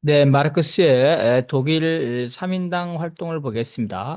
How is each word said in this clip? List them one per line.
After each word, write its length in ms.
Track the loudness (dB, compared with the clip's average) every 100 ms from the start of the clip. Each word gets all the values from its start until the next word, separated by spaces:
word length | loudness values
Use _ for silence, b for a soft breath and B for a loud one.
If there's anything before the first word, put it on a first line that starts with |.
| 4
네, 160 | 4
마르크스의, 1160 | 6 4 2 0 -2 2 4 6 4 4 2 2
에, 80 | 0
독일 800 | -2 0 0 0 -2 -2 -4 -6
삼 240 | -8 -6
인당 480 | -4 -4 -6 -6 -6
활동을 400 | -8 -8 -8 -6
보겠습니다. 720 | -6 -6 -6 -6 -6 -6 -8